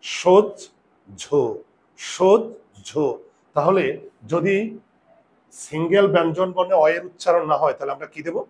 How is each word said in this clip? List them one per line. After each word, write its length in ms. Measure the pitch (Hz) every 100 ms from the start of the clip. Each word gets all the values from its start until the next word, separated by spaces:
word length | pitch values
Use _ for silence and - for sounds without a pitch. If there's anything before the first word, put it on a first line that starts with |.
সোজঝো, 1400 | - - 175 190 214 - - _ _ _ _ 98 - 143 120 101 - _ _ _
সোজঝো। 1040 | - - 185 196 226 - _ _ - 180 143 113 - _ _
তাহলে 300 | - 147 190 139 156 - _ 110
যদি 280 | 165 170 196 220 220 _ _ _ _ _ _ _
সিঙ্গেল 520 | - - 156 165 196 202
ব্যঞ্জন 420 | 180 165 160 190
বর্ণে 240 | 185 180
অয়ের 280 | 185 156 170
উচ্চারণ 380 | 175 _ 180 175 156
না 100 | 147
হয়, 160 | 151
তাহলে 200 | 127 139
আমরা 140 | 135 147
কি 140 | 151
দেব? 160 | 156 180